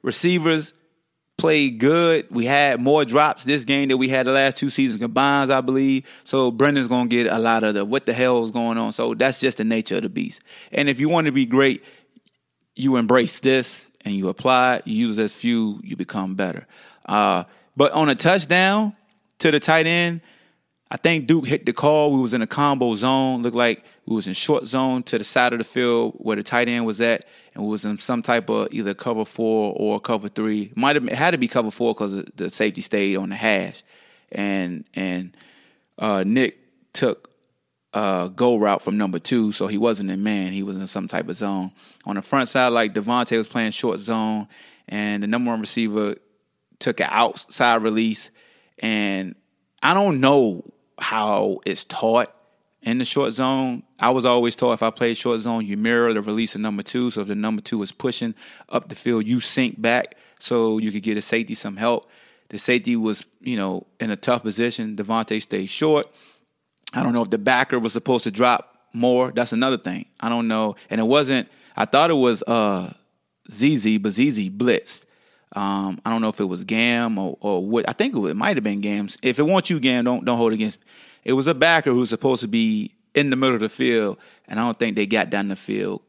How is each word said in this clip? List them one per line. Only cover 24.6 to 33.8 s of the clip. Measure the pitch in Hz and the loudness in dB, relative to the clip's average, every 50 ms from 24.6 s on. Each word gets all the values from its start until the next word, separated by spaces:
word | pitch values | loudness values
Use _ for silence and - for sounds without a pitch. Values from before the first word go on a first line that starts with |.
| - | 0
zone | 113 127 131 131 131 127 127 120 | -2 -2 0 0 0 0 -2 -4
to | - - 113 | -4 -4 -4
the | 104 | -4
side | - - 131 123 123 | 0 2 2 4 4
of | 120 117 | 2 -2
the | 110 | -6
field | - - 123 123 120 120 117 117 113 - - | -4 -2 0 2 2 2 2 0 -2 -4 -6
where | - 113 107 | -4 -4 -2
the | 101 | -2
tight | 107 - - 120 120 117 | -4 -2 0 0 2 2
end | 120 120 117 | 0 -2 -2
was | 110 107 101 | -4 -2 0
at, | 117 117 117 - - _ - - _ _ _ | 2 2 0 0 -4 _ -20 -20 _ _ _
and | - 104 | -8 -4
we | 107 | -4
was | 107 104 104 | -4 -4 -4
in | 104 104 98 | -6 -6 -6
some | - - 127 120 | -4 -4 -4 -4
type | 113 - 120 117 92 - | 0 0 0 0 0 -2
of | 110 107 104 - | -2 -2 -2 -4
either | - 110 107 101 | -4 -6 -4 -4
cover | 101 - - 123 117 110 107 | -6 -6 -6 -4 -4 -4 -4
four | - - - 117 110 110 110 107 104 - | -6 -4 -4 -2 0 0 0 0 -2 -2
or | - 107 107 107 104 | -2 -2 -2 -2 -2
cover | - - 117 107 104 101 | -2 -2 -4 -2 -4 -6
three. | _ - 107 110 107 107 101 104 120 | _ -4 -2 -2 -2 -2 -4 -6 -4
Might | 110 123 139 147 | 0 2 2 2
have, | 147 123 | 2 0
it | - - | -2 -2
had | 123 151 175 | 0 0 0
to | 170 143 | 2 0
be | 123 117 | -2 0
cover | - 131 117 107 | 0 0 0 0
four | - - 117 117 110 | -2 -2 -2 -2 0
'cause | - 107 101 | -2 -4 -4
the, | 98 98 - - _ | -4 -6 -8 -10 _
the | - 87 95 | -8 -8 -8
safety | - - 107 110 92 92 | -2 -2 -2 -2 -2 -4
stayed | - - - 104 98 98 98 | -6 -4 -2 0 0 0 0
on | 92 98 95 | -2 -4 -6
the | 98 | -6
hash, | - 110 110 104 95 95 95 - - | -2 0 0 0 0 -2 -4 -10 -16